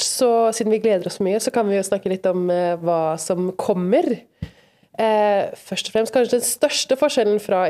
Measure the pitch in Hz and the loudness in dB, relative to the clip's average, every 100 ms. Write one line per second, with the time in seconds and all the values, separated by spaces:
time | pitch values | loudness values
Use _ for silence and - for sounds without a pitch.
0 | - - 247 233 226 220 214 214 220 190 | -6 0 2 4 2 0 0 2 2 0
1 | 185 - 185 214 254 240 208 196 190 196 | -2 -4 -2 0 0 0 0 0 0 -4
2 | 190 190 190 180 180 175 175 170 170 165 | -2 -2 0 0 0 0 0 -2 0 0
3 | 160 160 - 175 180 - - 185 180 262 | 0 -4 -4 -2 -2 -4 -2 0 2 2
4 | 330 233 - _ - _ _ _ _ - | 2 -4 -8 _ -14 _ _ _ _ -2
5 | 220 214 208 202 - - - 185 - 220 | 0 2 2 2 -2 -8 -10 -10 -2 -2
6 | 226 262 240 240 233 - 294 - - 262 | 0 0 2 0 -2 0 0 0 -2 0
7 | 294 277 208 208 - 185 | 2 2 2 0 0 0